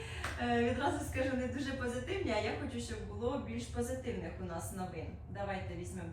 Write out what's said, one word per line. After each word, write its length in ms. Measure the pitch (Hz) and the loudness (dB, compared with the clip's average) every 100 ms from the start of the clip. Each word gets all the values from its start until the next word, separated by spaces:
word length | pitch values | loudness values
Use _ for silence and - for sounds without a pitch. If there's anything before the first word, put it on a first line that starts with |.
| - - - - | -4 -4 -4 0
е, 220 | 240 240 | 4 6
відразу 400 | 240 247 277 294 | 6 6 4 2
скажу, 320 | - 262 262 247 | 0 2 4 2
не 100 | 247 | 2
дуже 260 | 277 262 | 0 0
позитивні, 600 | 240 247 247 330 392 247 | 0 0 0 0 0 4
а 60 | 214 | 4
я 140 | 226 - | 2 0
хочу, 200 | 254 240 | -2 -2
щоб 180 | 226 214 196 | -4 -4 -4
було 300 | 202 240 277 | 0 0 0
більш 260 | 220 240 | -2 -4
позитивних 680 | - 240 240 254 240 190 165 170 | -2 0 0 0 -2 -2 -4 -4
у 20 | |
нас 280 | 180 165 - | -4 -4 -4
новин. 340 | 190 180 160 147 - - | -4 -4 -4 -6 -8 -8
Давайте 440 | 202 196 190 175 170 | -4 -2 -2 -2 -4
візьмемо 320 | 175 185 165 | -4 -6 -6